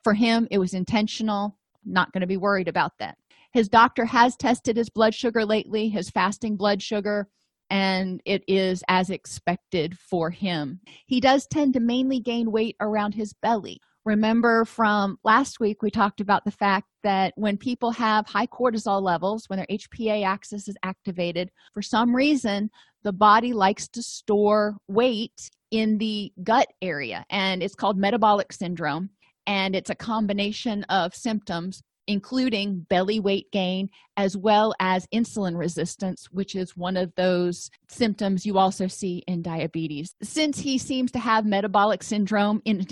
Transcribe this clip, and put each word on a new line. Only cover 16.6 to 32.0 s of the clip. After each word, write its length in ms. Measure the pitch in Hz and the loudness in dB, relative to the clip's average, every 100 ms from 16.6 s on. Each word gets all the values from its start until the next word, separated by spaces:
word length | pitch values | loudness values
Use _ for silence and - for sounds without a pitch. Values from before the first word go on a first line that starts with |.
| 202 190 - _ | 0 0 -2 _
that 280 | 208 196 190 - | 0 2 0 0
when 180 | 208 | -2
people 360 | 202 254 240 233 | -2 -4 -2 -4
have 360 | 233 226 214 214 | 0 2 2 0
high 200 | 202 247 | -2 -2
cortisol 540 | - 247 220 214 196 | 0 0 0 0 0
levels, 440 | 190 175 185 220 - | 2 0 0 -4 -6
when 80 | |
their 100 | 190 - | -6 -4
H 200 | 208 - | -6 -8
P 200 | - 220 | -6 -2
A 140 | 214 | 0
axis 440 | 190 202 - 208 208 | 0 -2 -8 -12 -12
is 80 | 196 | -8
activated, 680 | 185 190 - 180 175 170 180 _ _ | -8 -8 -8 -4 -4 -4 -8 _ _
for 80 | 208 | -12
some 320 | - 220 240 | -2 2 2
reason, 560 | 247 294 285 220 202 214 _ _ _ | 4 4 2 0 -2 -4 _ _ _
the 100 | 208 | -6
body 400 | 185 214 214 240 | 4 6 6 4
likes 340 | 226 190 202 - | 2 2 2 -8
to 120 | 233 | -10
store 760 | - - - 208 208 214 208 208 - | -12 -10 0 2 4 4 2 -4 -2
weight 600 | 196 254 214 226 - - _ _ | 2 2 0 -6 -10 -20 _ _
in 260 | 220 220 214 | 0 2 0
the 340 | 220 208 202 - | -2 -4 -8 -8
gut 240 | 185 233 - _ | 0 2 2 _
area, 440 | 185 147 123 90 - | -6 -6 -6 -8 -6
and 340 | 196 190 185 | -2 -2 -2
it's 120 | 185 | -4
called 220 | - 202 190 | -2 -2 2
metabolic 540 | 196 233 214 202 - | 0 4 4 4 0
syndrome. 580 | - 175 170 151 151 196 _ _ _ | -6 -8 -4 -4 -4 -8 _ _ _
And 300 | - 202 190 | -4 -2 0
it's 140 | 190 185 | -2 -4
a 60 | |
combination 920 | - - 220 208 202 202 214 240 208 | -8 -4 -2 -2 -2 -4 -4 -6 -6
of 280 | - 190 175 | -2 -2 -2
symptoms, 680 | - 233 214 - 170 180 - _ _ | -4 -6 -4 -4 -6 -6 -12 _ _